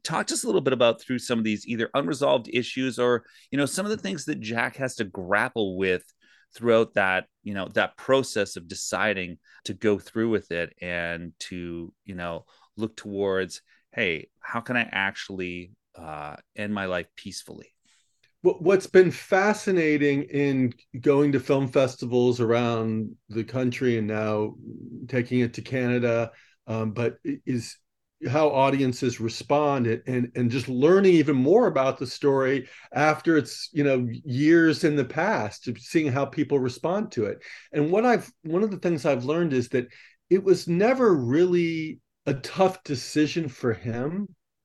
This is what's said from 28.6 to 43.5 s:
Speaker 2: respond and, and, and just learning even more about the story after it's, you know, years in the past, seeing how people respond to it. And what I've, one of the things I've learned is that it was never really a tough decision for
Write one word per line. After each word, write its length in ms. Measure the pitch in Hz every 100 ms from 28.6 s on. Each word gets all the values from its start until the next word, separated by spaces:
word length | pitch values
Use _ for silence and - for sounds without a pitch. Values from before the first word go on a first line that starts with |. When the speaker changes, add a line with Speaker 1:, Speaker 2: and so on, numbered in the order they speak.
| 135 135 135 123 127 120
Speaker 2:
respond 640 | 113 - - 147 147 139 117
and, 160 | 117 -
and, 240 | 127 120 -
and 140 | 120
just 180 | 131 127
learning 460 | 123 151 190 196
even 220 | 170 143 135
more 320 | 131 208 220
about 320 | 151 131 131
the 80 | 127
story 600 | - 143 135 131 135 127 - -
after 460 | 127 151 151 - 160
it's, 320 | 123 - -
you 100 | 151
know, 240 | 143 131 120 120
years 600 | 151 123 151 170 160 147
in 120 | 165 147
the 100 | 123
past, 640 | 151 190 180 107 - - 113
seeing 340 | - 170 151
how 140 | 127 135
people 320 | - 135 143
respond 540 | 127 - 160 196 214
to 140 | - 101
it. 120 | - - - -
And 180 | 147 151
what 140 | 190 247
I've, 260 | 220 - _
one 200 | 160 170
of 80 | 214
the 80 | 190
things 260 | 180 160 156
I've 200 | 131 123
learned 280 | 165 170
is 160 | 131 120
that 180 | 127 123 - - _ -
it 120 | 185
was 240 | 196 175 -
never 460 | 170 220 262 233
really 840 | 165 117 143 180 175 165 160 156 - _ _ -
a 80 |
tough 500 | 139 - - 185 -
decision 640 | - 127 - 151 151 170
for 240 | 151